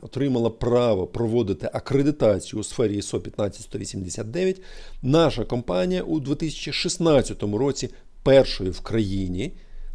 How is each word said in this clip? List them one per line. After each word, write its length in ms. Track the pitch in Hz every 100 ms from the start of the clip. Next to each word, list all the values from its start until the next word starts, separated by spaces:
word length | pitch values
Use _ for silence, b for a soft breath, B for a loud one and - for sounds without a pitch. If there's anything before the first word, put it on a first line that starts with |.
отримало 500 | - 127 139 123 113
право 560 | - 120 120 120 98 87
проводити 640 | - 117 117 101 95 -
акредитацію 840 | 113 - 143 135 147 113 95 - 110
у 40 |
сфері 340 | 101 - 110 101
ісо 220 | - 110
п'ятнадцять 420 | - - 104 -
сто 140 | - 107
вісімдесят 540 | 101 98 90 101 110
дев'ять, 300 | 147 190 185 B B B B
наша 440 | 127 156 160 - 110
компанія 580 | 123 117 180 185 185
у 160 | 175 160
дві 160 | 131 147
тисячі 360 | 160 139 -
шістнадцятому 840 | 135 185 - 165 143 110 104 104 104
році 320 | 139 131 - B B -
першою 480 | 139 135 - - 95
в 100 | -
країні 720 | - 110 98 98 92 90 139 b b b b